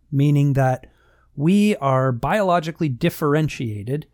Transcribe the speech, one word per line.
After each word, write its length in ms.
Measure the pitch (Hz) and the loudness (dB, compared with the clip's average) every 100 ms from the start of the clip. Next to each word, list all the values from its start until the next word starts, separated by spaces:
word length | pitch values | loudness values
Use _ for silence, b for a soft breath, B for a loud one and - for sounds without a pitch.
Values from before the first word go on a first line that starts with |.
| _ | _
meaning 420 | 143 147 143 143 | 0 2 4 2
that 340 | 135 131 127 - b b b b - | 2 0 -2 -8 b b b b -4
we 400 | 151 202 208 208 | 2 4 2 2
are 340 | 139 131 131 | 0 0 0
biologically 800 | 120 139 202 196 175 165 160 160 | -2 -2 0 0 0 -2 -4 -4
differentiated 1160 | 120 170 - 156 147 156 - 123 101 101 147 - | -2 -4 -2 0 0 0 -4 -8 -8 -6 -8 -8